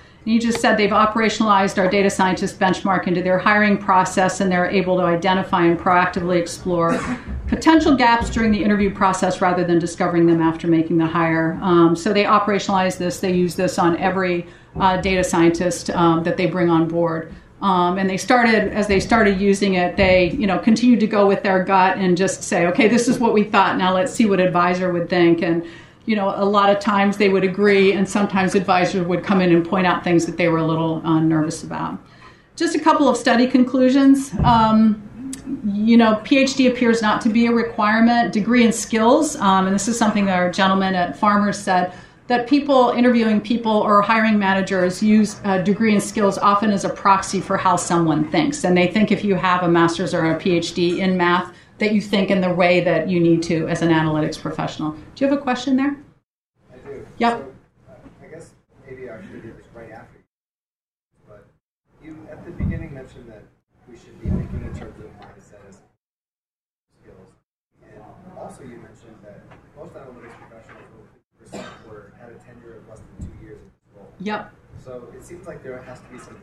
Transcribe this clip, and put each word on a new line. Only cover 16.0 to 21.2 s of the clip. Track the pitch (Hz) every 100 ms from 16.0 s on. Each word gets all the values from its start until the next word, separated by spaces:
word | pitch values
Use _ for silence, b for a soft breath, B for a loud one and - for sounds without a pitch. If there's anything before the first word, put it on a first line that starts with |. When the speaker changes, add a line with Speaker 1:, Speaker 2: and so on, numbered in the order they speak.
| 170 165
Speaker 1:
that | 170 170
they | 175
bring | 180 175
on | 165 165
board. | 170 170 165 160 B B -
Um, | 196 180 175 185
and | 190
they | 185
started, | - 247 233 214 196
as | 208 202
they | 190
started | - 233 208 190
using | 202 196 196 185
it, | 180 175
they, | 190 185 180
you | - 208
know, | 175
continued | - 220 247 226
to | 214
go | 208